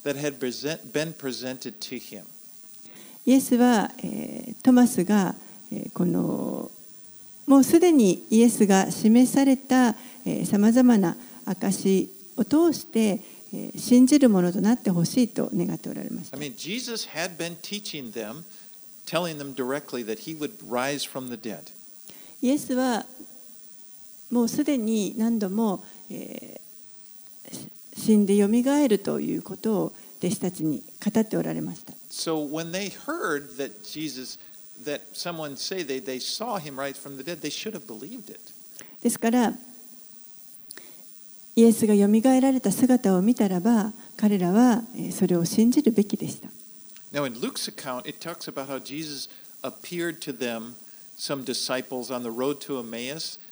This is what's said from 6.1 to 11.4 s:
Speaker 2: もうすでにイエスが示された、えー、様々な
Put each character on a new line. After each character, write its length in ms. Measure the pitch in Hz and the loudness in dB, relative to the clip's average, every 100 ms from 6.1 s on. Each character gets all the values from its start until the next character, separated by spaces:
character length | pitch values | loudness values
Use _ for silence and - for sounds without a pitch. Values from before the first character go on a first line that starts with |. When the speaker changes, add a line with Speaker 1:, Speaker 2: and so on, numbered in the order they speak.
| 170 - - - - - - - - - - - - - | 0 -2 -4 -6 -8 -12 -18 -20 -20 -20 -20 -20 -6 6
Speaker 2:
も 100 | 269 | 6
う 40 | |
す 160 | 262 339 | 8 6
で 140 | 359 | 6
に 320 | 302 202 170 - | 6 6 4 2
イ 120 | 220 | 6
エ 80 | 240 | 6
ス 160 | 226 202 | 6 6
が 260 | 190 190 | 6 4
示 400 | - 214 233 254 | 2 6 6 6
さ 140 | 277 277 | 4 4
れ 100 | 262 | 2
た、 400 | - 254 247 - - - - | 2 2 2 0 -10 -12 -6
え 160 | - | -4
ー、 40 | 180 | 0
様 260 | 202 214 | 4 4
々 240 | 240 247 226 | 6 6 6
な 180 | 170 - - - | 2 -2 -14 -16